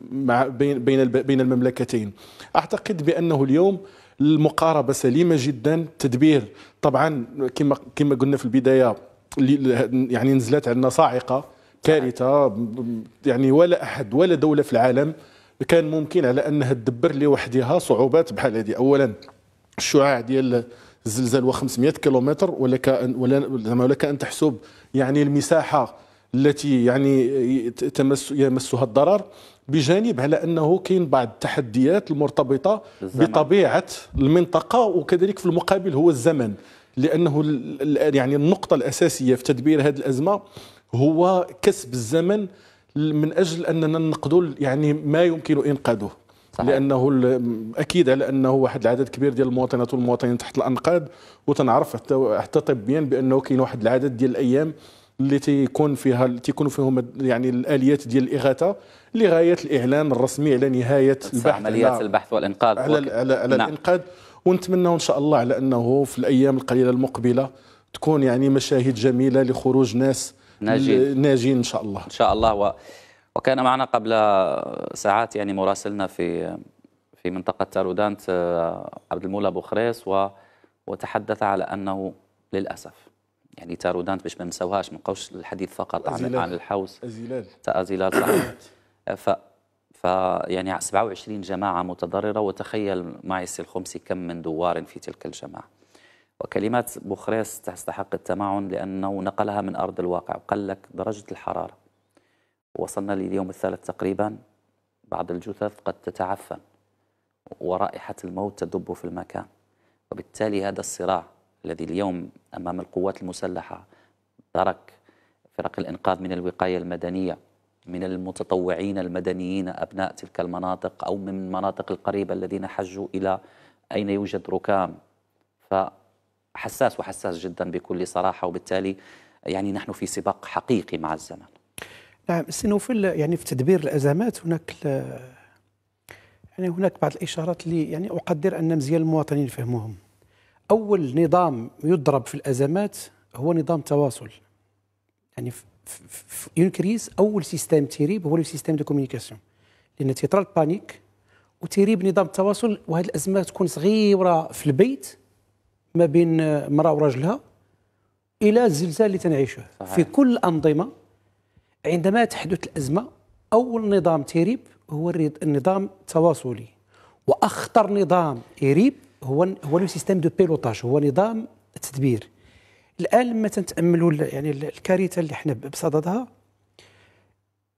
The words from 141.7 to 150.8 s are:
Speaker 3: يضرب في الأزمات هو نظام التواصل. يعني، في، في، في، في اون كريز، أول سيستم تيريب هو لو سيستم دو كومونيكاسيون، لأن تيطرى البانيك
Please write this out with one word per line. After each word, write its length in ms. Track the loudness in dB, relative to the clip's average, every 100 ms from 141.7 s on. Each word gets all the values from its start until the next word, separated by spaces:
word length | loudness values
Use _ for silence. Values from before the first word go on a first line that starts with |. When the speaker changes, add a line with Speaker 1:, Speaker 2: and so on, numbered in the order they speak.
| -6 0
Speaker 3:
يضرب 420 | 0 2 0 -2
في 80 | -8
الأزمات 600 | -4 -2 0 -2 -4 -8 -18 _ _ -6
هو 160 | -2
نظام 260 | 0 0 -4
التواصل. 520 | 0 0 0 -2 -12 -20 _ _ _ _ _ _ _ _ _ -12
يعني، 140 | -10
في، 140 | -12 -18 _ -20
في، 160 | -20 -20
في، 160 | -20 -18
في 220 | -18 -6 0
اون 120 | 0
كريز، 400 | 0 -2 -4 -4 0
أول 260 | 0 0 -4
سيستم 420 | -6 0 2 2
تيريب 400 | -2 -2 -2 0
هو 100 | 0
لو 60 |
سيستم 340 | -2 -6 -4 -4
دو 80 | -2
كومونيكاسيون، 560 | -2 -2 -6 -12 -18 _ _ _ _ _ -6
لأن 140 | -4 -2
تيطرى 260 | 0 0
البانيك 600 | 0 0 0 -2